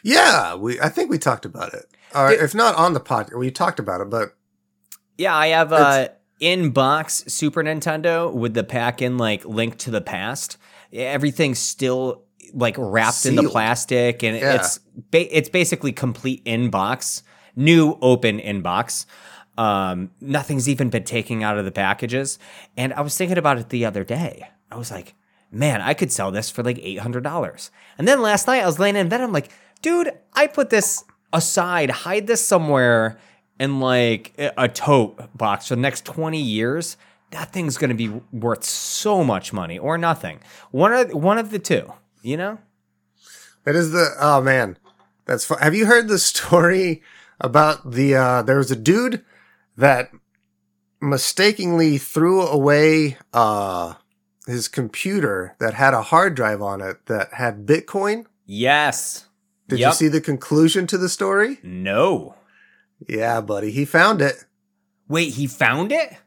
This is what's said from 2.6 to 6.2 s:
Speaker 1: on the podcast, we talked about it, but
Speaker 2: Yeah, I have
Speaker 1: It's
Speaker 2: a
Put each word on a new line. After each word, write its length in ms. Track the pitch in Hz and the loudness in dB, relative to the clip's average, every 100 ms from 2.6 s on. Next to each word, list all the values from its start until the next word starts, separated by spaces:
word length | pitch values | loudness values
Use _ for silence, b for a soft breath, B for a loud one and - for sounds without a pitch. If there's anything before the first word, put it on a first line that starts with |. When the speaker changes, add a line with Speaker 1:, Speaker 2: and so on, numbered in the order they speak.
| 233 160 | 2 4
Speaker 1:
on 180 | 175 | 2
the 60 | 143 | 2
podcast, 380 | - 117 107 120 | -2 -4 -4 -6
we 140 | 131 | -6
talked 280 | 131 185 175 | -2 -2 -2
about 220 | 104 90 | -6 -6
it, 80 | 101 | -4
but 260 | 117 104 _ _ _ _ _ _ - _ - | -4 -6 _ _ _ _ _ _ -20 _ -4
Speaker 2:
Yeah, 180 | 185 156 | 0 2
I 120 | 156 | 4
have 240 | 160 156 | 4 4
Speaker 1:
It's 100 | 156 | 6
Speaker 2:
a 300 | 143 135 127 _ | 6 6 0 _